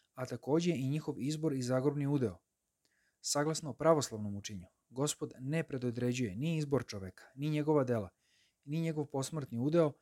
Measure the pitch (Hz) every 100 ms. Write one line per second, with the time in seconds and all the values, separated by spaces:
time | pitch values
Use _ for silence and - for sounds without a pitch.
0 | _ - 127 - - 160 175 165 135 151
1 | 151 123 131 156 160 135 123 127 139 143
2 | 139 143 117 90 _ _ _ _ _ _
3 | _ _ - 143 151 156 156 117 160 160
4 | 123 110 104 101 101 101 87 _ _ 120
5 | 147 - 143 - 131 160 160 131 123 117
6 | 123 123 117 92 156 156 147 135 - 104
7 | 95 - - 131 147 151 147 147 127 117
8 | 92 _ _ _ _ _ 139 160 165 156
9 | 139 135 127 160 135 117 135 170 156 -